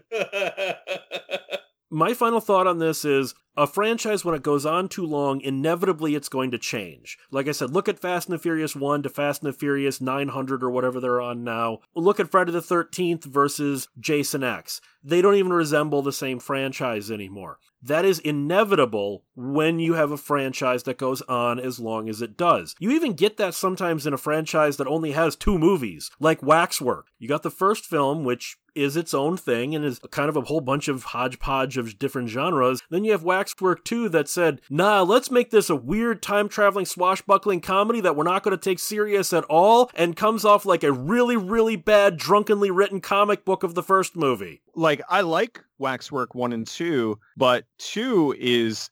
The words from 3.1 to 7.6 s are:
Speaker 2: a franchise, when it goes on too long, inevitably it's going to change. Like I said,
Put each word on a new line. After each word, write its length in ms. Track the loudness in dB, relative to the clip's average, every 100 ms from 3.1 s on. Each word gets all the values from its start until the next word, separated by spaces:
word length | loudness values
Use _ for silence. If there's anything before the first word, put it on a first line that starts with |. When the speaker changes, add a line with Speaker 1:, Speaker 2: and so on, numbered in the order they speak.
| 0 0 -8 _ -2
Speaker 2:
a 120 | 0
franchise, 580 | 0 0 -2 -2 -2 -2
when 80 |
it 80 | -4
goes 240 | 0 0 0
on 240 | -2 -4
too 160 | -6 -4
long, 340 | -2 0 -2
inevitably 760 | -4 -2 0 0 0 0 0 -2
it's 120 | -4
going 220 | -4 -2
to 80 | -4
change. 640 | -6 -8 -8 -14 -20 -20 _
Like 180 | -4 -4
I 40 |
said, 180 | -4